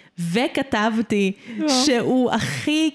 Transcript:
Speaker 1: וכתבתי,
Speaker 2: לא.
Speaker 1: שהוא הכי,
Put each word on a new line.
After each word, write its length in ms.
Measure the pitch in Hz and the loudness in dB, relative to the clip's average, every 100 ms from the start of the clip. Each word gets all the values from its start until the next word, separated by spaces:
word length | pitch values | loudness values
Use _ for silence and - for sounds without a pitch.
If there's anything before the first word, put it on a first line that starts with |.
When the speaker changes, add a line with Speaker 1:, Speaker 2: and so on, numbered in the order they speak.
| - - 170 | -16 -8 -2
Speaker 1:
וכתבתי, 1000 | 175 294 294 277 220 220 220 214 208 196 196 - 220 | 0 0 -2 -2 0 0 0 0 0 0 -2 -8 -4
Speaker 2:
לא. 120 | 311 | 0
Speaker 1:
שהוא 600 | 262 285 240 - 254 247 | 2 2 2 2 2 2
הכי, 580 | 226 - 135 - 302 320 | 0 -2 -4 -2 0 0